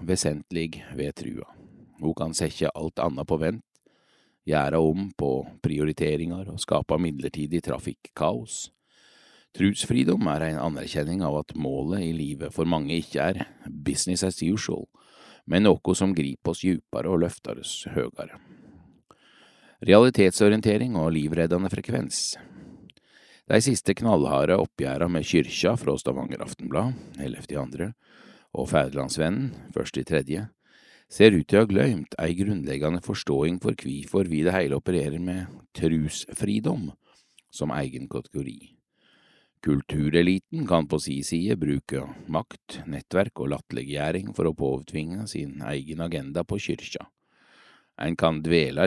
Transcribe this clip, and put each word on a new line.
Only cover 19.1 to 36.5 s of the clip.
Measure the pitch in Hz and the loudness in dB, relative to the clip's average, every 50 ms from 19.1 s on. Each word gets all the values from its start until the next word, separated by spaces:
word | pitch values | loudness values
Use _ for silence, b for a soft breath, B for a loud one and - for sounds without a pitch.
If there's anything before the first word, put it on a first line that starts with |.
| B B B B B B B B B B B B B B - | B B B B B B B B B B B B B B 4
Realitetsorientering | - 95 107 120 127 123 - 101 92 90 - 110 104 104 110 107 113 104 107 117 127 113 90 | 8 10 10 10 10 8 8 6 6 6 6 6 6 6 6 4 2 2 2 0 0 0 0
og | 78 80 82 | 2 2 2
livreddande | 80 73 78 80 82 82 80 87 87 98 92 | 2 0 0 2 2 2 2 2 2 0 0
frekvens. | - - 98 - 113 127 - - - - - - - B B B B B B B B B B B B B B B B B B B B B B | -2 -4 -4 -2 -2 -2 -2 -4 -4 -4 -4 -6 -6 B B B B B B B B B B B B B B B B B B B B B B
Dei | - - 110 113 | 2 4 4 4
siste | 135 123 - - - 98 | 4 2 2 2 0 0
knallharde | - 117 117 104 85 71 - 71 67 71 78 87 98 | 2 2 4 4 4 4 4 4 2 4 4 4 4
oppgjera | - - _ - 69 67 67 71 85 87 87 | 2 0 _ -4 -4 -2 -2 0 0 0 0
med | 80 76 - | 0 0 2
kyrkja | - 85 69 62 - - - 87 117 120 | 4 4 4 2 0 0 0 0 0 0
frå | - - 69 67 | 0 -2 -2 -2
Stavanger | - 65 64 67 65 62 65 - - | -2 -4 -4 -4 -4 -6 -8 -8 -10
Aftenblad, | - - - - 62 67 76 104 127 131 B B B B - 69 | -10 -10 -10 -8 -4 -2 -2 0 -2 -2 B B B B -10 -8
ellevte | 65 - - - - 69 | -8 -8 -10 -10 -8 -6
i | 73 | -6
andre, | 67 62 67 73 85 101 120 B B B B B B B B B B B - | -6 -6 -6 -6 -6 -6 -8 B B B B B B B B B B B -6
og | - 65 65 - | -6 -2 2 2
Fædrelandsvennen, | 78 71 67 67 71 67 65 - 73 78 80 95 123 135 131 - - - - - | 2 2 2 0 -4 -4 -4 -2 0 0 0 0 0 -2 -4 -6 -10 -14 -8 -6
første | - - - - 69 65 | -6 -4 -4 -4 -6 -2
i | - | 0
tredje, | 82 76 71 67 73 87 107 110 - b b b b b b b b b b | 0 0 0 0 -2 -4 -4 -6 -10 b b b b b b b b b b
ser | b - - 104 110 101 | b 6 8 10 10 10
ut | 82 73 | 8 6
til | - - 101 | 6 6 6
å | 113 | 6
ha | 107 | 6
gløymt | 98 98 135 143 117 85 - - - - | 6 4 4 4 2 0 -4 -8 -6 -2
ei | 82 82 87 90 | -2 0 0 0
grunnleggjande | 98 101 104 90 71 67 69 69 73 76 82 90 - | 0 -2 -2 -2 -4 -4 -4 -2 0 0 0 -2 -2
forståing | - 107 - - - 71 67 71 80 87 90 - | -4 -6 -4 -2 0 0 2 2 0 0 0 0
for | 110 117 - | -2 -2 -2
kvifor | - 67 67 69 69 - - 98 98 90 | -4 -8 -8 -8 -8 -2 0 0 2 2
vi | 80 76 | 2 2
i | 78 | 2
det | 90 92 | 4 4
heile | 95 90 - 69 71 | 2 2 2 0 -2
opererer | - - 92 85 71 73 71 82 87 | -2 0 0 0 0 -2 -4 -4 -4
med | 92 90 92 92 - - - - _ - | -4 -6 -6 -8 -10 -14 -18 -20 _ -6
trusfridom | - 82 80 80 80 78 78 - - - - - - - 101 | -2 0 2 2 2 0 -2 -4 -8 -10 -12 -8 -6 -4 -2